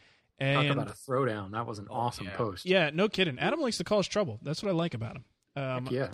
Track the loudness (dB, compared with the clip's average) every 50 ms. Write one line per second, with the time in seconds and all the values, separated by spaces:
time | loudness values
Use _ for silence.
0 | -20 _ _ _ _ _ _ -2 0 2 4 4 4 4 2 0 -2 -4 -8 -10
1 | -4 0 2 2 2 2 0 -2 -4 -4 -4 -4 -4 -4 -6 -8 -8 -6 -2 0
2 | 0 0 -2 -4 -6 -6 -4 -2 -2 -2 -4 -4 2 4 4 4 4 4 4 2
3 | 2 2 2 2 0 0 0 0 0 0 2 2 0 0 0 -2 0 2 2 2
4 | 2 2 0 0 0 0 -4 -6 -6 -6 -4 -2 0 0 2 2 2 0 -2 -4
5 | -6 -6 -8 -10 -14 -16 _ _ _ _ _ -6 -4 -2 -2 -4 -2 -2 0 -2
6 | -2 -2